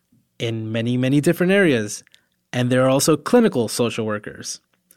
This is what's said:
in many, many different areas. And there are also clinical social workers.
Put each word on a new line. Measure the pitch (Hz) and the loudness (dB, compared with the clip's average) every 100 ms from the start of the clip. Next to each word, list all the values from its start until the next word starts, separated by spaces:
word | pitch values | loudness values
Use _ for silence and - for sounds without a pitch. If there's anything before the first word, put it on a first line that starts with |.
| _ _ _ - | _ _ _ -8
in | 117 113 110 | -6 -6 -6
many, | 113 117 123 | -4 -2 0
many | 131 143 | 2 2
different | 175 180 180 | 2 0 2
areas. | 202 175 120 104 - _ _ _ _ - | 2 4 2 -2 -10 _ _ _ _ -8
And | 123 123 | -4 0
there | 127 | 2
are | 131 | 2
also | 139 - 151 | 2 2 0
clinical | - 240 220 127 107 | 2 4 4 0 -4
social | - 117 - 110 | -2 -4 -2 -4
workers. | 104 - - - - _ _ _ | -6 -8 -14 -14 -14 _ _ _